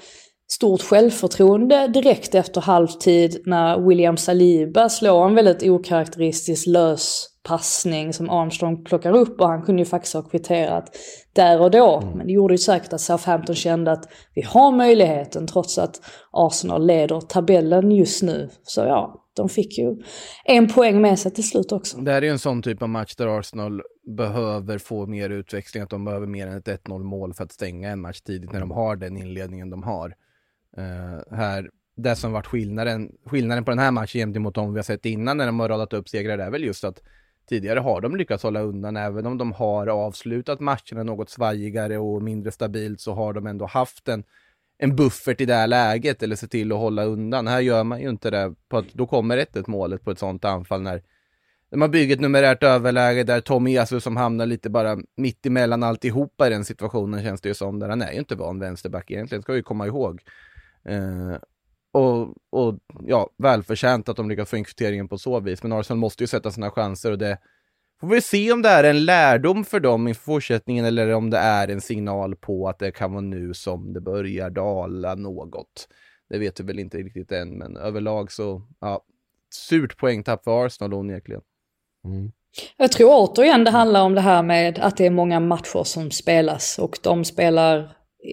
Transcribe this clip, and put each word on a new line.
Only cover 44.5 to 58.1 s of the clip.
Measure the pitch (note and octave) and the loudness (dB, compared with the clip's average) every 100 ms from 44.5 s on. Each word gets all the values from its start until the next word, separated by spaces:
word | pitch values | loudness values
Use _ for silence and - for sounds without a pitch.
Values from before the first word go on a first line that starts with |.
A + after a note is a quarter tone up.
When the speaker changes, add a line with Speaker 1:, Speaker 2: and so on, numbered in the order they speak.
| _ _ _ | _ _ _
Speaker 3:
en | C#3 C3+ | -2 2
buffert | C3+ - C3+ B2 | 2 0 -6 -4
i | |
det | B2 | 0
här | A#2 A2 | 0 2
läget, | B2 A2+ A#2 C#3+ B2+ | 2 2 0 -4 -4
eller | A2 G#2+ | -6 -6
se | A2 | -6
till | A2+ G#2+ | -6 -4
att | G#2+ | -2
hålla | A2 G#2 | -2 -2
undan. | G#2+ G#2+ A2 B2+ A2+ | -4 -4 -6 -4 -2
Här | B2+ | -2
gör | B2+ A2+ | 0 0
man | A2+ A#2+ | 0 -4
ju | C3+ | -8
inte | A2 A2+ | -6 -4
det, | G2+ F#2+ D#2+ _ | -4 -4 -8 _
på | A#2+ | -6
att | F#2+ | -6
då | - B2 | -6 -2
kommer | C3 A2+ B2 | -2 0 -2
ett | D3+ G2 | -2 -6
ett | F#2+ | -8
målet | G2+ F2 F#2 | -6 -6 -6
på | G#2+ | -8
ett | F2+ | -8
sånt | F#2+ F#2 | -8 -6
anfall | G2+ F#2+ F2+ F#2+ | -6 -6 -6 -8
när | F#2+ F2 - _ _ _ _ _ _ | -6 -10 -12 _ _ _ _ _ _
de | C#3+ | -2
har | D3+ | 2
byggt | D#3+ C#3 | 4 2
ett | C3+ | 2
numerärt | C#3 C#3 C3+ B2+ | 2 4 4 4
överläge | C#3 B2+ B2 B2 B2 B2 | 4 4 2 2 2 2
där | A#2+ A#2+ | 0 -2
Tomiyasu | - B2+ B2+ B2+ A2+ B2 | 0 0 2 2 0 -2
som | A#2+ A#2 | -4 -2
hamnar | A#2+ A#2 A#2 | -2 -2 -4
lite | A#2 A2+ | -4 -2
bara | A2+ A2 G2+ - - | -2 -2 -4 -8 -6
mitt | C3 - C3+ | -6 -4 -2
emellan | B2+ A#2+ A#2 | 0 2 0
alltihopa | A#2 A2+ B2 A#2+ C#3+ - C3 | -2 -2 -4 -4 -4 0 0
i | |
den | G#2 | 0
situationen, | G#2 A2+ G#2 A#2 G2+ G#2 | -4 -8 -6 -4 -4 -6
känns | G#2 F#2+ | -6 -6
det | G2+ | -8
ju | |
som, | G2+ G2 G#2 | -6 -8 -8
där | G2+ | -6
han | A#2 | -6
är | F2 | -6